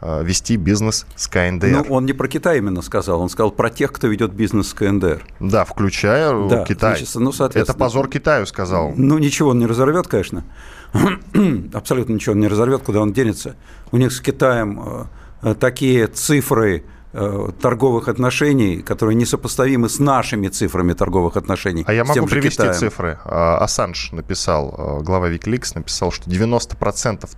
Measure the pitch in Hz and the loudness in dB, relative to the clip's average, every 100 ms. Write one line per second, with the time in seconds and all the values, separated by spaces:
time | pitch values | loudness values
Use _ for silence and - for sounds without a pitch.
0 | 82 78 85 92 - 113 85 104 110 - | -6 -2 -2 -2 0 0 2 2 2 -2
1 | - - - 95 90 90 98 139 135 131 | -8 -10 -4 0 0 2 2 2 2 0
2 | 131 135 165 160 180 147 101 87 - 101 | 0 2 0 2 2 2 0 -2 -2 -2
3 | 95 85 87 - 107 - 117 - 139 - | 0 0 0 2 0 2 -2 0 -2 0
4 | 120 107 110 98 104 104 92 - 101 101 | -2 0 0 0 0 0 -2 -2 0 2
5 | 90 73 - - 95 107 - - 98 - | 2 0 -6 -6 0 2 0 0 -2 0
6 | 104 131 156 117 101 113 90 101 110 82 | 2 2 2 0 2 0 0 0 0 0
7 | - 117 127 139 135 - 110 - 127 120 | -4 -2 -2 0 0 0 0 0 0 0
8 | 143 147 160 143 98 - 92 92 78 73 | -2 -2 0 0 0 -4 -2 0 0 2
9 | 131 156 143 - 147 120 117 117 131 170 | 2 4 2 2 2 4 2 2 2 2
10 | - 113 87 87 - - - - - 101 | 0 -2 -2 -6 -10 -16 -20 -20 -4 2
11 | - 180 - - 190 110 - 107 - 127 | 2 0 0 2 4 2 -4 -8 -2 -2
12 | 117 107 - 104 104 104 120 135 - 104 | 0 -2 0 2 4 4 2 0 0 0
13 | 107 104 117 95 65 - - - - 120 | 2 2 0 -2 -8 -14 -18 -20 -2 2
14 | 127 127 - 135 131 120 104 - - 117 | 2 0 -4 2 2 2 -2 -6 -8 -10
15 | - - - - 113 107 127 127 131 127 | -12 -16 -20 -4 -2 2 0 2 2 4
16 | 107 - - 147 127 117 107 82 - - | 2 0 2 2 2 2 2 0 -6 -20
17 | - - 104 101 101 95 127 113 135 117 | -12 -6 -4 -4 -6 -2 0 2 2 2
18 | - 120 123 - 147 135 101 87 - 104 | 0 0 0 2 2 4 2 0 -4 -2
19 | 110 113 117 - 120 - 131 127 117 - | 2 2 2 -2 -2 0 2 2 0 2
20 | 143 131 - 110 95 - 95 92 87 85 | 2 2 0 -2 -2 -2 -2 0 0 0
21 | 92 92 85 98 - 92 98 82 78 110 | 0 2 2 0 -2 -2 -2 -2 0 0
22 | 123 135 - 143 143 - 101 87 110 - | 2 2 2 2 0 0 0 0 -2 -2
23 | 87 76 - 82 85 82 104 - 98 - | -6 -6 -4 0 2 2 2 0 -4 -6
24 | - 82 - 95 - 78 69 - 73 71 | -8 -10 -8 -4 0 0 -2 -6 -6 -4
25 | 78 92 90 85 104 123 - 82 - - | -2 0 0 -2 -4 -4 -4 -8 -8 -4
26 | 90 - 87 90 113 120 - - 104 - | -2 -4 -4 0 2 0 -2 -4 -4 -2
27 | 120 101 - | -4 -4 -8